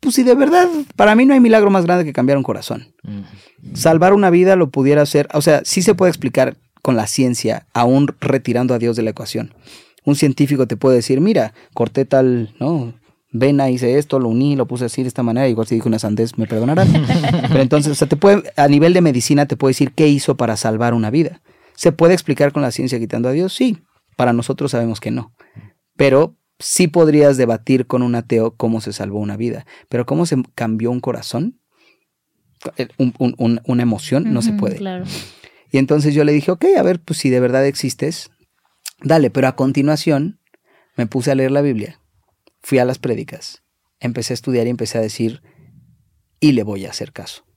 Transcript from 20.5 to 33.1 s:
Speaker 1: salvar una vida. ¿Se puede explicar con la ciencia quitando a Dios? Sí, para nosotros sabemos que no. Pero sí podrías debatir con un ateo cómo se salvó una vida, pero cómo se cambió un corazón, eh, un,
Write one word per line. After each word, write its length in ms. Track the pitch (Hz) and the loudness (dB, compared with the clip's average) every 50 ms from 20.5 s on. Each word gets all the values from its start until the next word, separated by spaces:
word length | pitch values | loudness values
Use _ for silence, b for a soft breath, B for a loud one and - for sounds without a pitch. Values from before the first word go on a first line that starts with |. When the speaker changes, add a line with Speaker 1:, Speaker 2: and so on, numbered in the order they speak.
| 110 | -2
Speaker 1:
salvar 360 | 104 - 113 110 110 120 120 117 | -2 -2 -2 -2 0 0 0 0
una 180 | 113 110 107 | 0 -2 0
vida. 300 | 110 151 165 143 170 - b b b b b b b | 0 0 0 0 -4 -14 b b b b b b b
¿Se 160 | - - 175 151 | -4 -2 -2 0
puede 220 | - 165 170 185 | 2 2 4 4
explicar 360 | 175 - - 143 - 147 143 143 | 2 0 -4 -2 0 0 0 0
con 100 | 147 143 | -2 -4
la 100 | 123 113 | -4 -4
ciencia 260 | - 135 127 127 120 | -4 -6 -4 -4 -6
quitando 300 | 113 107 - 117 117 127 | -6 -6 -4 -4 -2 -2
a 40 | 135 | -2
Dios? 200 | 151 180 190 - | -2 -2 -4 -2
Sí, 240 | - 254 254 214 - _ _ _ _ _ _ _ | -2 -2 -2 -2 -4 _ _ _ _ _ _ _
para 160 | - 127 123 120 | -2 0 0 2
nosotros 400 | 117 120 - 135 - 139 139 - | 0 -2 -4 -6 -6 -4 -4 -2
sabemos 260 | 120 117 117 110 - | -2 -2 -4 -6 -6
que 120 | - 113 113 | -8 -8 -8
no. 200 | 131 107 - _ b b b b b b 104 b b b _ _ | -8 -8 -12 _ b b b b b b -20 b b b _ _
Pero 380 | _ 143 139 131 139 160 165 _ _ _ _ _ _ - | _ 2 4 4 4 2 0 _ _ _ _ _ _ -10
sí 260 | - - - 185 165 | -8 0 0 0 2
podrías 480 | 143 175 165 156 147 151 147 143 139 | 4 4 4 4 4 4 4 4 4
debatir 500 | 127 131 117 113 110 - - 135 127 123 | 4 2 0 0 -4 0 0 0 0 0
con 160 | _ - 127 123 | _ -2 -2 -2
un 120 | 120 120 | -2 -2
ateo 400 | 120 117 - 123 113 113 113 - | -4 -4 -2 0 0 0 -2 -4
cómo 240 | _ - 117 113 110 | _ -4 -4 -2 -4
se 120 | 107 - 104 | -6 -8 -10
salvó 260 | - 101 98 98 107 | -8 -10 -8 -6 -6
una 180 | 107 101 104 | -6 -6 -8
vida, 300 | 104 113 120 117 - - b b b b b | -6 -6 -6 -8 -8 -12 b b b b b
pero 180 | - 120 123 | -6 -6 -4
cómo 200 | - 139 156 175 | -2 -2 -2 -2
se 100 | 165 156 131 123 - _ | -2 -2 -4 -4 -6 _
cambió 360 | - 120 113 110 110 110 117 | -8 -6 -4 -4 -4 -4 -4
un 100 | 123 123 | -4 -4
corazón, 580 | 120 - 117 - - - - 120 117 240 254 _ _ _ _ _ _ _ _ _ _ _ _ _ _ _ _ _ _ _ _ _ - 123 - | -6 -6 -8 -8 -10 -8 -8 -6 -6 -6 -8 _ _ _ _ _ _ _ _ _ _ _ _ _ _ _ _ _ _ _ _ _ -16 -16 -10
eh, 120 | - 131 113 _ _ | -10 -10 -10 _ _
un, 160 | 131 123 | -4 -4